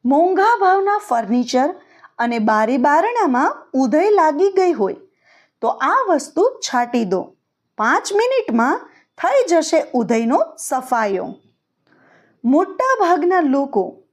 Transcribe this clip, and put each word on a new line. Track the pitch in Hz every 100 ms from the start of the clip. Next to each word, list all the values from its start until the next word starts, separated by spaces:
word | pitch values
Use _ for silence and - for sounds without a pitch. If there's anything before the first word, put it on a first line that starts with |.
| 240
મોંઘા | 277 359 381 415 466
ભાવના | 381 381 392 415
ફર્નિચર | 415 233 202 247 247 254 285 - _ _ - -
અને | 240 233
બારી | 214 214 220 262
બારણામાં | 285 302 415 480 359 247 302 - -
ઉધઈ | 262 262 302 403
લાગી | 403 311 285 392
ગઈ | 381 359
હોય, | 254 196 - _ _ _ _ _ _
તો | 226
આ | - 269 453 453
વસ્તુ | 302 277 - 466 523
છાંટી | - 247 240 240 208
દો. | 185 - _ _ _ _ -
પાંચ | 220 349 -
મિનિટમાં | 403 494 539 - 233 240 427 - _ _ -
થઈ | - 539 494
જશે | 339 311 320 -
ઉધઈનો | 247 202 233 233 302 320 -
સફાયો. | - 262 254 240 214 185 - - _ _ _ _ _ _ _ _ _ _
મોટા | 240 285 381 - 523 494
ભાગના | 349 359 349 370
લોકો | 294 269 277 208 185 - _